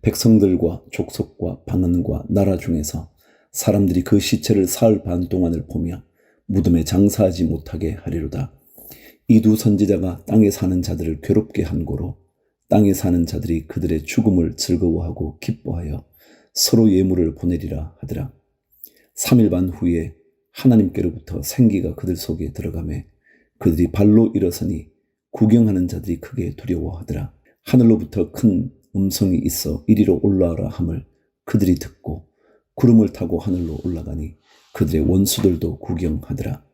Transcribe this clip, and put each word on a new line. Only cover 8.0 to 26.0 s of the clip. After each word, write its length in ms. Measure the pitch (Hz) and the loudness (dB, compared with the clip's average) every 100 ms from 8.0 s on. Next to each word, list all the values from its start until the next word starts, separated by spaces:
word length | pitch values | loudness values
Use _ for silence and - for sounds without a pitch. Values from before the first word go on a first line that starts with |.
| - 85 73 69 67 _ _ - - - - _ - | -8 -6 -6 -8 -10 _ _ -20 -20 -20 -20 _ 4
이 120 | 110 | 6
두 140 | 110 107 | 6 4
선지자가 680 | 110 101 98 95 90 90 - | 2 2 2 2 -2 -6 0
땅에 260 | 110 104 | 4 4
사는 300 | - 92 90 | 2 -2 0
자들을 400 | 87 82 82 76 | -2 -4 -4 -6
괴롭게 420 | - 139 - - | 0 0 0 -6
한 220 | 80 - 82 | -4 -4 -6
고로, 320 | - 90 - _ _ _ _ _ | -6 -8 -12 _ _ _ _ _
땅에 260 | 104 101 | 2 4
사는 320 | 90 92 87 82 | 2 0 0 0
자들이 420 | 82 85 82 71 | -4 -4 -4 -4
그들의 360 | - 82 80 | -6 -2 -4
죽음을 540 | 78 - 107 90 82 - | -2 0 2 2 0 -4
즐거워하고 840 | - 87 87 82 85 80 73 - | -4 0 0 0 -4 -6 -8 -8
기뻐하여 680 | - - - 85 85 71 - _ _ _ _ | -8 -8 -6 -8 -6 -10 -12 _ _ _ _
서로 380 | - - 117 110 | -4 2 4 6
예물을 440 | 95 95 90 82 - | 4 2 2 0 -2
보내리라 600 | 87 85 87 78 80 _ | -4 -4 -4 -8 -10 _
하더라. 320 | 135 - 135 _ _ _ _ _ - _ _ - | -10 -8 -10 _ _ _ _ _ -20 _ _ -10
삼 240 | - 123 | 2 4
일 100 | 107 | 4
반 200 | 90 92 | 2 -2
후에 440 | 87 90 85 82 - _ _ _ | -2 -2 -2 -4 -12 _ _ _
하나님께로부터 880 | - 135 113 95 - 87 - - 85 | 0 4 4 2 -2 -4 -6 -12 -10
생기가 540 | - - 117 98 87 - | -8 2 2 2 -4 -6
그들 220 | 90 85 | -6 -6
속에 340 | - 87 76 | -6 -6 -8
들어가매, 540 | - 85 85 80 76 - _ _ _ _ _ | -8 -8 -8 -8 -10 -12 _ _ _ _ _
그들이 340 | 95 80 87 | -2 2 0
발로 400 | - 104 107 113 101 | 4 4 6 4 2
일어서니 540 | 95 82 - 78 - _ _ _ _ | -2 -2 -6 -6 -10 _ _ _ _
구경하는 560 | - 107 117 110 95 90 | 0 4 4 4 2 -2
자들이 340 | 87 | -4